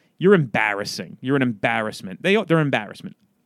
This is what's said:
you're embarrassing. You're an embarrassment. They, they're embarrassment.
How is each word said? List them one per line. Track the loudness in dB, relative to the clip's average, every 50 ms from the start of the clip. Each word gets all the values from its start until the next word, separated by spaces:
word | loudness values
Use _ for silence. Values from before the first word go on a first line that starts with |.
| _ _ _ 2
you're | 4 6 6
embarrassing. | 6 4 0 0 0 0 0 -2 -4 -6 -6 -8 -10 -12 -12 -14 -8
You're | -4 -2 0
an | 0
embarrassment. | 0 0 -2 -2 -2 -2 0 0 -2 -4 -6 -10 -14 -14 -10 -4
They, | -2 0 0 0 2
they're | 2 2 2
embarrassment. | 2 2 0 -2 -4 -6 -14 -16 -16 -16 -18 _ _ _ _ _ _